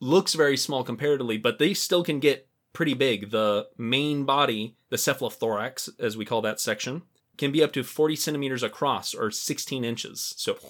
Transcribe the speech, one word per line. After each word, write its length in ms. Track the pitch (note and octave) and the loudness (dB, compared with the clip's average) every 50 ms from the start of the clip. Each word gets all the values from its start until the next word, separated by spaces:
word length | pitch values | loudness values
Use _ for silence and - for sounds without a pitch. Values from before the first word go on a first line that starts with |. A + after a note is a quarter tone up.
looks 320 | C3 B2+ D#3+ F#3+ F#3 - - | 0 4 4 4 4 4 4
very 220 | D#3+ D3+ C#3+ C#3 | 4 4 4 4
small 260 | C3 - - C#3+ B2+ A#2+ | 2 0 -2 -2 -2 -2
comparatively, 520 | - A#2+ A2+ C#3+ D3 C#3+ C3+ B2+ A#2 A2 | -4 -4 -2 0 2 2 2 0 -2 -2
but 220 | G#2+ A2+ A#2+ A2+ - | 0 2 0 2 4
they 160 | D3+ F3 G3 | 2 2 2
still 280 | - - - F3+ F3 | 0 0 2 2 2
can 160 | - - D3+ C#3 | 2 2 0 2
get 300 | D3+ C#3+ C3+ - - _ _ _ _ _ | 4 4 4 2 -2 _ _ _ _ _
pretty 220 | - - E3 D3 B2+ | -4 -2 0 0 2
big. 360 | B2 C3+ C3 A2 G2 G2+ G#2 | 2 2 2 2 0 -2 -2
The 360 | A2+ A2 G#2+ G#2 G#2 G#2 - - _ | 0 2 4 4 2 2 0 -4 _
main 480 | - A#2+ A2+ B2+ C#3 D3 D3+ D3 C#3+ C#3 | -8 -2 0 2 2 2 2 0 0 0
body, 520 | C#3 C#3 C#3+ C#3+ C3 A2+ G#2+ G#2+ A#2+ - _ _ - | 2 2 4 4 2 0 -2 -4 -8 -10 _ _ -4
the 80 | B2 | -4
cephalothorax, 960 | A#2 - D3 C3+ - B2+ A2+ - - A#2 A2+ G#2+ G2+ A2 C3 C3 - - - - - | -2 0 0 0 0 -2 -6 -4 -2 -2 -2 -2 -2 -4 -6 -6 -8 -10 -10 -6 -4
as 180 | - A2 G#2+ | -4 -4 -2
we 80 | A2 G#2 | -4 -4
call 160 | - B2 A2+ | -2 -2 0
that 200 | A2 G#2+ G#2+ - | 0 -2 -2 -2
section, 420 | - A2+ G#2+ A2 - B2 C3+ F3 - _ _ _ _ _ _ | -2 -2 -2 -4 -4 -6 -8 -8 -10 _ _ _ _ _ _
can 140 | - C#3+ C#3 | -4 -2 0
be 100 | C#3 D#3 | 2 4
up 100 | D3+ D3 - | 2 2 2
to 80 | C#3 | -2
forty 320 | A#2 - - - D#3 D#3 D#3 | -6 -4 0 2 2 2 2
centimeters 460 | D3 - D#3+ D3+ C#3+ C#3 C3 C3 A#2+ | 0 -2 -2 -2 -2 -2 -4 -2 -2
across, 500 | A#2+ G#2+ - - D3+ C#3 A#2+ F#2+ - - - | -2 -4 -2 -2 0 0 0 0 -2 -6 -4
or 160 | G#2 A2+ G#2+ | -4 -4 -4
sixteen 520 | - - - - D3 - - - C#3+ C3 A#2+ | -4 -4 -4 -6 -6 -6 -6 -6 -6 -4 -4
inches. 480 | A#2 A#2 A2+ - - - - - - - - | -4 -4 -6 -8 -10 -10 -10 -10 -8 -8 -6
So 180 | - G#2+ - - - | -4 -6 -6 -6 -8